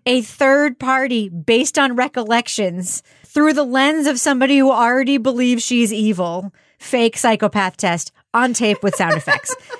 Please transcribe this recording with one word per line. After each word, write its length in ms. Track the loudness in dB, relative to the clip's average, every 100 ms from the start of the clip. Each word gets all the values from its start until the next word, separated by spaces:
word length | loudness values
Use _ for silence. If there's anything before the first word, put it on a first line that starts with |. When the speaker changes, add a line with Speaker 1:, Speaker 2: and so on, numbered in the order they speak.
| -2
Speaker 1:
a 160 | -2
third 560 | -2 0 2 4 2 -2
party 480 | -2 0 0 -2 -4
based 500 | -4 0 0 2 0
on 160 | 0 0
recollections 1040 | -4 -4 -2 -2 -2 -4 -4 -4 -8 -10 -12 _ _
through 260 | 2 2
the 100 | 2
lens 420 | 0 2 2 2 0
of 120 | 0
somebody 360 | 0 2 2 4
who 120 | 4
already 480 | 4 2 2 0 0
believes 440 | 0 0 0 0
she's 280 | 0 0 0
evil, 600 | 0 -2 -2 -4 -6 -10 -16 _ _
fake 380 | -4 0 0 0
psychopath 580 | 0 2 0 0 -4 -2
test 360 | -4 -4 -6 _ _
on 200 | -2 0
tape 280 | 0 0 0
with 120 | -2
sound 200 | 0 0 0
effects. 380 | -2 -4 -4 -12
Speaker 2:
<laughs> 40 | -12